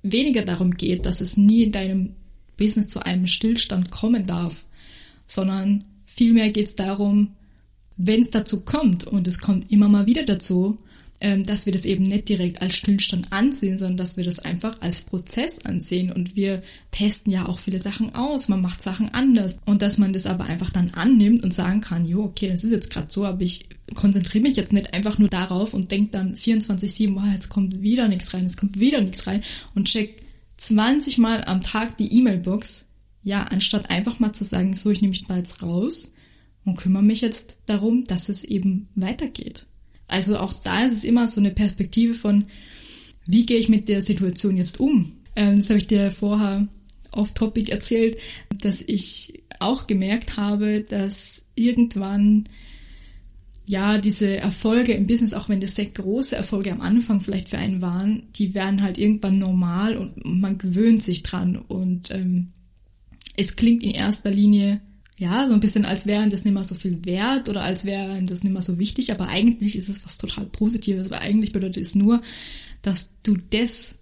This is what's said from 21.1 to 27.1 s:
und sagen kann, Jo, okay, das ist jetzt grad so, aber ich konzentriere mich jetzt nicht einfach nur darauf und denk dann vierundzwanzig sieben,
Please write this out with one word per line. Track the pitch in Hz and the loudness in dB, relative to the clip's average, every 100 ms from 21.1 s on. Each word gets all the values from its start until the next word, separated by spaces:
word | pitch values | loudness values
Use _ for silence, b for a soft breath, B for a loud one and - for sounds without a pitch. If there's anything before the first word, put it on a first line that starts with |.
| 247 208 240 | 6 6 4
und | 185 175 | 2 -2
sagen | - 208 | 0 0
kann, | 214 170 165 | -2 -2 0
Jo, | 180 208 | 0 -2
okay, | - 190 | -4 -2
das | 180 | -2
ist | 214 | 0
jetzt | 226 - | -2 -2
grad | - 151 | -8 -6
so, | - 202 | -4 -2
aber | 185 | -2
ich | 180 - - - - - | -2 -4 -10 -20 -12 2
konzentriere | 202 196 175 214 | 4 4 2 2
mich | 269 262 | 2 2
jetzt | - | 2
nicht | 202 - | 0 0
einfach | 175 208 208 | -4 -2 4
nur | 208 | 4
darauf | 185 185 185 214 | 2 -2 -2 0
und | 202 180 | -2 -2
denk | 196 208 | 0 0
dann | 202 185 - | 0 -4 -2
vierundzwanzig | - 220 214 185 190 | 0 0 0 -2 -2
sieben, | - 214 | 0 0